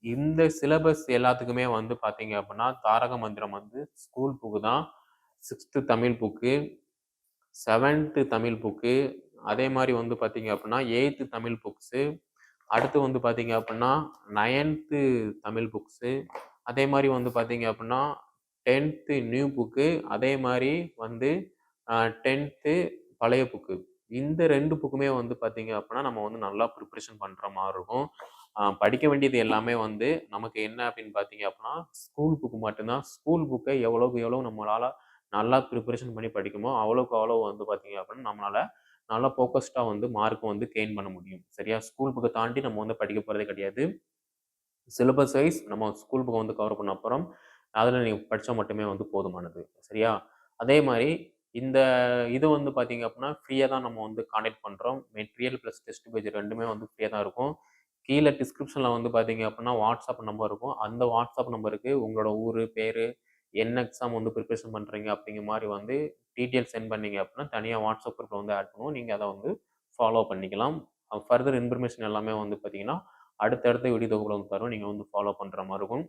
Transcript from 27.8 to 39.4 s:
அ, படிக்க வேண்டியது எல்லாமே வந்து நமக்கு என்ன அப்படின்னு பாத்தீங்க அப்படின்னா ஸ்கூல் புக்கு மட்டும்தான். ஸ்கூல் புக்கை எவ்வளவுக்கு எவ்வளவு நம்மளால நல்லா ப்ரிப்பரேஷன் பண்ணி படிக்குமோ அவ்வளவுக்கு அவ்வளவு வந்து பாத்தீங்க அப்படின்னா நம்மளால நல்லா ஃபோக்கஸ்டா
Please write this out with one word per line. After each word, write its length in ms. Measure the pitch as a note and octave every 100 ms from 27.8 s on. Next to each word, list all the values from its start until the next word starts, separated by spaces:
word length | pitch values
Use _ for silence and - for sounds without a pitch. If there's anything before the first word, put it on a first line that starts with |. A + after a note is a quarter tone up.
| F2+ A#2+ D3+ _ - - - G#2+
அ, 160 | G2+
படிக்க 320 | G2 G#2 B2+ D3+
வேண்டியது 300 | C#3+ C#3 B2+
எல்லாமே 360 | A2 A2 A2+ A#2+
வந்து 340 | A2 G#2+ A#2+ E3 -
நமக்கு 300 | G2+ A2+ A2
என்ன 160 | G#2+ A#2
அப்படின்னு 300 | A#2+ A#2 A2
பாத்தீங்க 300 | G#2 G2+ G#2 G2+
அப்படின்னா 280 | - A2 D#3 E3+ -
ஸ்கூல் 400 | - - D#3 D3+
புக்கு 240 | B2+ A2+
மட்டும்தான். 440 | G#2+ G#2+ A2 C3 C#3+
ஸ்கூல் 400 | - - E3+ D3+
புக்கை 280 | B2+ - C#3
எவ்வளவுக்கு 380 | A#2 A#2 B2 B2
எவ்வளவு 260 | A2+ B2+ B2
நம்மளால 400 | G#2+ G#2 A2 B2 - _ _ _
நல்லா 240 | G2+ A2 C3
ப்ரிப்பரேஷன் 500 | C3+ A#2+ A#2 A#2+ B2+
பண்ணி 160 | A2 A2+
படிக்குமோ 420 | G#2+ G2 G2+ A#2 B2+
அவ்வளவுக்கு 380 | G#2+ A#2+ B2 A#2
அவ்வளவு 260 | A2 A#2
வந்து 220 | G#2+ G#2 G#2
பாத்தீங்க 320 | G2+ G2+ G2+
அப்படின்னா 280 | F#2+ A#2 A#2+
நம்மளால 340 | G#2+ G2+ G#2+ G3 _ _ _ _
நல்லா 200 | A2 C3
ஃபோக்கஸ்டா 520 | C3